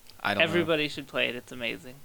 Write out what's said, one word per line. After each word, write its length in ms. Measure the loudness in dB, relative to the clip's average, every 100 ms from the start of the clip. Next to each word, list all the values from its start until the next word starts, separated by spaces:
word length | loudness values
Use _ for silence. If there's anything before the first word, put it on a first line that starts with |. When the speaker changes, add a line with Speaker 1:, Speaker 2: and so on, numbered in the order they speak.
| -20 -4
Speaker 1:
I 120 | 0
don't 40 | 4
know. 60 |
Speaker 2:
Everybody 440 | 4 4 4 2 2
should 180 | -4 -4
play 220 | 0 0
it. 80 | 0
It's 160 | -8
amazing. 420 | -6 -6 -6 -10 -16